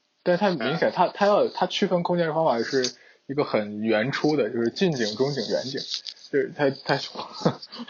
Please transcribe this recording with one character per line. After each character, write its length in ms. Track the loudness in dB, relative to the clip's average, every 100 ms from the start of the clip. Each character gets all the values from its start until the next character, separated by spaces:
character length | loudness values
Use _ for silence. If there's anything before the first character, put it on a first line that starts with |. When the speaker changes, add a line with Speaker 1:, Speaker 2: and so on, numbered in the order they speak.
| _ _
Speaker 1:
但 160 | 0 2
它 120 | 2
明 280 | 0 -2 0
显， 120 | 0
Speaker 2:
嗯。 20 |
Speaker 1:
它， 140 | 2 0
它 180 | 2 4
要， 220 | 4 2
它 180 | 0 -2
区 220 | 0 0
分 160 | 2
空 120 | 0 0
间 120 | 0
的 40 |
方 120 | 2
法 180 | 2 2
是 320 | 0 0 -2 -6 -20 _ -6
一 80 |
个 80 | -2
很 400 | 0 0 0 -2
原 300 | 2 2 2
初 240 | 0 2 2
的， 140 | 0
就 120 | 0
是 80 | -2
近 220 | 2 0
景、 240 | 2 -2 0
中 160 | -2
景、 120 | -2 -2
远 160 | -2
景。 160 | -2 -8 -6 -8 -8 -18 -4
就 80 | -2
是 140 | -2 0
它， 140 | 0
它， 260 | 0 -2 -2 -4 -10 -12 -4 -2 -2 -10 -16